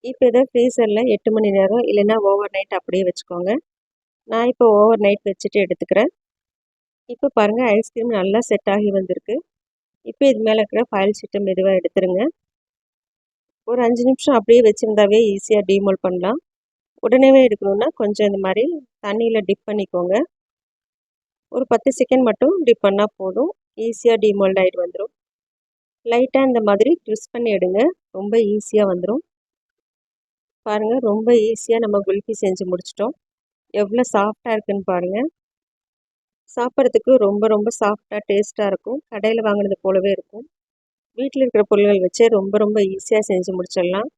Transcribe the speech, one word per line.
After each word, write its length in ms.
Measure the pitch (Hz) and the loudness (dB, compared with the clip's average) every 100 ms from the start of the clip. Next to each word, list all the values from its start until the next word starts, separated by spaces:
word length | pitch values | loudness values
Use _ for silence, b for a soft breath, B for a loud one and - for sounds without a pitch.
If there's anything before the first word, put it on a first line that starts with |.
| 240 | -12
இப்போ 140 | 262 254 | 0 4
இதை 120 | 233 262 | 4 2
ஃப்ரீசர்ல 480 | 240 247 240 226 208 247 | 2 0 2 0 2 0
எட்டு 160 | 208 - | 0 0
மணி 160 | 220 214 196 | 0 2 2
நேரம் 280 | 190 226 240 | 2 0 0
இல்லைன்னா 260 | 202 202 220 196 | 0 2 2 2
ஓவர் 240 | 196 202 190 | 0 -2 -8
நைட் 200 | 196 190 | -6 -6
அப்படியே 260 | - 180 185 | -4 -2 -2
வச்சுக்கோங்க. 440 | - - 175 180 254 _ _ _ _ _ _ _ | -4 -10 -8 -4 -4 _ _ _ _ _ _ _
நான் 160 | 226 240 | -2 -2
இப்போ 140 | 254 233 208 | 2 4 6
ஓவர் 260 | 214 226 208 | 4 4 2
நைட் 240 | 202 - | 0 -4
வச்சுட்டு 280 | 190 208 208 180 | -6 -4 -2 -2
எடுத்துக்கிறேன். 440 | 180 - 190 262 _ _ _ _ _ _ _ _ _ _ | -4 -2 0 0 _ _ _ _ _ _ _ _ _ _
இப்போ 140 | 240 285 240 | -6 -4 0
பாருங்க, 240 | 208 220 247 202 | 0 0 0 0
ஐஸ்கிரீம் 400 | 226 - 233 220 | -2 -8 -4 -2
நல்லா 240 | 190 214 240 | 0 -2 -2
செட் 240 | 208 - 202 | -2 0 0
ஆகி 140 | 208 196 | 0 -2
வந்திருக்கு. 380 | 185 180 - 247 - _ _ _ _ _ 233 | -4 -8 -6 -8 -8 _ _ _ _ _ -18
இப்போ 120 | - 277 | 0 0
இது 100 | 220 220 | 2 0
மேல 100 | 220 | 0
இருக்கிற 220 | 208 214 233 | 0 -2 -4
ஃபாயில் 260 | 208 196 214 | -2 -2 -2
ஷீட்டை 220 | - 202 196 | -6 -6 -4
மெதுவா 240 | 190 190 190 | -2 0 0
எடுத்துருங்க. 400 | 175 - 185 180 262 - _ _ _ _ _ _ _ _ _ _ _ _ - | -2 -4 -2 0 -2 -6 _ _ _ _ _ _ _ _ _ _ _ _ -6
ஒரு 100 | 247 233 | -2 0
அஞ்சு 160 | 240 247 | 0 0
நிமிஷம் 280 | 262 - 254 | 0 2 0
அப்படியே 240 | 208 240 226 | 6 6 6
வச்சிருந்தாவே 520 | 208 220 208 202 214 226 196 | 2 -2 2 4 4 2 0
ஈஸியா 260 | - 214 190 | 0 -2 2
டீமோல்ட் 340 | 196 202 190 190 | 0 0 -2 -2
பண்ணலாம். 340 | 180 185 269 _ _ _ _ _ _ 233 | -2 -4 -4 _ _ _ _ _ _ 0
உடனேவே 400 | 254 269 269 254 | 4 6 6 6
எடுக்கணும்னா 420 | 208 196 202 254 - | 2 -2 -2 -2 -2
கொஞ்சம் 280 | 208 208 208 | -4 0 -2
இந்த 100 | 196 190 | 0 -2
மாதிரி 180 | 190 269 330 262 _ 208 | -2 -2 -4 -12 _ -6
தண்ணியில 320 | 208 226 220 185 | -2 0 0 -2
டிப் 180 | 196 - | -6 -4
பண்ணிக்கோங்க. 440 | 208 196 180 175 196 320 _ _ _ _ _ _ _ _ _ _ _ _ 247 | -6 -4 -4 -2 -2 -2 _ _ _ _ _ _ _ _ _ _ _ _ -6
ஒரு 120 | 262 | -2
பத்து 180 | 233 - 254 | 0 0 -2
செகண்ட் 260 | 247 262 247 | 0 2 2
மட்டும் 240 | 208 262 392 277 | 2 0 0 0
டிப் 180 | 233 202 | 2 2
பண்ணா 200 | 196 208 _ | 0 -2 _
போதும், 320 | 190 190 311 - _ - 226 | -8 -4 -4 -6 _ -8 -8
ஈஸியா 280 | 226 240 226 214 | 0 2 2 2
டீமோல்ட் 340 | 202 196 190 | 2 2 2
ஆயிட்டு 220 | 185 180 175 | 0 0 -8
வந்துரும். 300 | - 208 _ _ _ _ _ _ _ _ _ 233 | -6 -12 _ _ _ _ _ _ _ _ _ -2
லைட்டா 280 | 233 262 269 269 | 0 2 2 0
இந்த 100 | 240 214 | 0 0
மாதிரி 220 | 202 233 339 - | 2 2 0 -4
ட்விஸ்ட் 300 | 214 - 240 | -8 -8 -6
பண்ணி 160 | 233 202 | -2 -2
எடுங்க, 220 | 180 190 285 370 _ 190 | 0 0 0 -2 _ -10
ரொம்ப 140 | 202 226 214 208 | -2 0 0 -2
ஈஸியா 300 | - 214 202 | -2 0 0
வந்துரும். 300 | 180 185 247 - _ _ _ _ _ _ _ _ _ _ _ _ _ - | -2 -4 -6 -6 _ _ _ _ _ _ _ _ _ _ _ _ _ -6
பாருங்க, 280 | 214 214 254 240 | -4 -2 -2 0
ரொம்ப 220 | 208 220 240 214 | -2 2 4 2
ஈஸியா 320 | 226 - 226 | -4 -2 -2
நம்ம 160 | 220 202 196 | 0 -2 -2
குல்ஃபி 260 | 196 - 220 | -4 -4 -4
செஞ்சு 220 | 202 185 180 | -4 -4 -4
முடிச்சிட்டோம். 420 | 180 - - 214 320 _ _ _ _ _ 202 | -6 -8 -6 -6 -6 _ _ _ _ _ -4
எவ்வளோ 220 | 202 226 247 | -2 -2 0
சாஃப்டா 380 | 214 208 214 240 220 | 0 -2 -4 -6 -6
இருக்குன்னு 280 | 214 202 190 | -4 -6 -2
பாருங்க. 300 | 180 180 202 294 _ _ _ _ _ _ _ _ _ _ _ _ - | -4 -4 -4 -6 _ _ _ _ _ _ _ _ _ _ _ _ -6
சாப்பிட்றதுக்கு 560 | 247 - 247 226 233 262 | -6 0 0 0 4 4
ரொம்ப, 200 | 202 202 214 | 4 0 0
ரொம்ப 160 | 214 214 - | 0 -2 -2
சாஃப்டா, 380 | 208 214 _ 208 - | -4 -4 _ -12 -2
டேஸ்டா 380 | 202 208 - 202 | -2 -2 -4 -4
இருக்கும். 280 | 190 - 262 _ | -4 -6 -10 _
கடையில 320 | 220 208 226 220 | -4 -2 -2 -2
வாங்குனது 300 | 202 202 190 190 | -2 -2 -2 0
போலவே 260 | 190 190 196 | 0 0 -4
இருக்கும். 280 | - 208 277 _ _ _ _ _ _ - | -6 -20 -20 _ _ _ _ _ _ -8
வீட்ல 240 | 269 269 | -6 -2
இருக்கிற 200 | 262 214 208 | 0 2 2
பொருள்கள் 320 | 208 202 202 180 | 2 4 2 0
வச்சே 220 | - 220 220 | 2 2 2
ரொம்ப, 160 | 196 208 208 | 0 0 0
ரொம்ப 120 | 214 196 190 | 0 -2 -4
ஈஸியா 240 | - 214 214 | -2 -2 0
செஞ்சு 260 | 185 180 185 | -2 -2 -6
முடிச்சிடலாம். 500 | 180 190 175 190 247 | -6 -4 -2 -2 -6